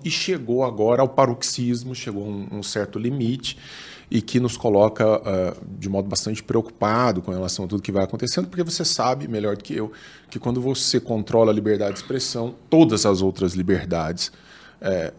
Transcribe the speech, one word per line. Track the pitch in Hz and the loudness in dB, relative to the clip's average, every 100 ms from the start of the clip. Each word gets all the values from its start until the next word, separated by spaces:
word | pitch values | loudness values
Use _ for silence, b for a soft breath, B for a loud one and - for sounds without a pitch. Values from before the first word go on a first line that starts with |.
e | 165 | -6
chegou | - - 175 113 123 | -4 -2 -4 -2 0
agora | 127 107 107 123 | 0 2 2 4
ao | 131 | 4
paroxismo, | - 131 120 - - 120 120 127 | 4 2 2 -4 -2 -2 -2 -4
chegou | 123 - 101 | -10 -8 -8
a | 104 | -6
um, | 101 98 104 | -8 -8 -8
um | |
certo | 95 107 98 104 | -6 -4 -4 -4
limite, | 117 139 117 131 - - b b b b b | -4 0 -2 -2 -6 -10 b b b b b
e | 117 | -2
que | - 127 | 2 2
nos | 123 - | 0 0
coloca, | 117 101 107 - 110 | 4 6 6 4 2
ah, | 107 - 95 90 - - 98 | 2 0 0 -2 -4 -12 -10
de | 101 | -4
modo | 98 98 | -2 -2
bastante | 98 - 107 | -4 -4 -6
preocupado | - 113 110 - 104 110 123 92 | -2 0 0 -2 0 2 2 0
com | 90 | -2
relação | 92 90 - 92 | -4 -4 -4 -4
a | |
tudo | 101 | -4
que | - | -2
vai | 98 | -2
acontecendo, | 95 107 120 - 185 | 0 -2 -4 -4 -4
porque | 175 | -4
você | 170 - 156 | -4 -2 -2
sabe | - 120 135 123 | 0 0 0 -4
melhor | 110 104 101 | -2 -2 -4
do | |
que | 101 | -6
eu | - 107 b b b b | -6 -6 b b b b
que | 107 | -8
quando | 123 123 | -4 -2
você | 127 131 - 123 | -2 -2 0 0
controla | - 113 104 113 110 | 0 -4 2 4 6
a | |
liberdade | 104 104 104 101 | 4 2 2 0
de | 98 | -4
expressão, | - 127 - 120 117 - - | -6 -4 -4 -4 -6 -8 4
todas | 160 160 107 104 | 6 8 6 4
as | 95 | 4
outras | 95 - 92 92 | 2 2 0 0
liberdades, | 90 90 90 85 80 87 - b b b b b 98 | 2 0 0 -2 -2 -4 -8 b b b b b -4
é, | 92 82 | -2 -4